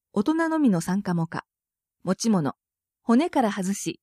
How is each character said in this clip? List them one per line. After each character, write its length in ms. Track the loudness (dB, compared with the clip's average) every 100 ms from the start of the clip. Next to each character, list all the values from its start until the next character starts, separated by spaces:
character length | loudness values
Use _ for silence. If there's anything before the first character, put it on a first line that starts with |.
| _
大 120 | -2
人 260 | 0 0 0
の 80 | 2
み 140 | 2
の 100 | 2
参 220 | 0 -4
加 100 | -2
も 140 | -2 -2
可。 180 | -6 -12 _ _ _ _ _
持 120 | -6 -2
ち 140 | 0
物、 240 | 0 0 -6 _ _ _ _
骨 260 | 2 2 2
か 140 | 0
ら 80 | 0
外 220 | 0 -4
し、 260 | -4 -6 -10